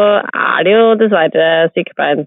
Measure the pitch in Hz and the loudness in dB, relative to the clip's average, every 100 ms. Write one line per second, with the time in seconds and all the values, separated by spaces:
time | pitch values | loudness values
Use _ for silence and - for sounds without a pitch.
0 | 208 208 - - - 120 170 214 226 220 | 2 0 -4 -6 -4 -2 2 2 2 2
1 | 220 196 160 160 160 165 165 - 180 - | 0 0 0 0 0 2 0 -2 -8 -6
2 | 143 147 | -4 -4